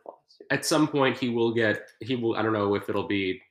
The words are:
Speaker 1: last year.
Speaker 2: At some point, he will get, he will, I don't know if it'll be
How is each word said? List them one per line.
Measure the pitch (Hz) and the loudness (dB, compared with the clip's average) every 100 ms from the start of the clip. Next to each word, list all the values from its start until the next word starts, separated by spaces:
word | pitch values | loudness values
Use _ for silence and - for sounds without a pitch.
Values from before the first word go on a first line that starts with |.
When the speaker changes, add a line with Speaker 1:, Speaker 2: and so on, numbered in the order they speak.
| - | -18
Speaker 1:
last | - _ _ | -20 _ _
year. | - | -4
Speaker 2:
At | 143 - | -2 0
some | 156 151 | 2 2
point, | 147 131 123 | 2 2 2
he | 123 | -2
will | 117 113 | 0 2
get, | 117 107 98 - _ | 2 2 0 -6 _
he | 107 123 | -6 -2
will, | 117 98 | 0 0
I | |
don't | 110 | 0
know | 107 101 101 | 0 2 0
if | - | 0
it'll | 101 95 | -4 0
be | 101 95 92 - | 0 0 -4 -8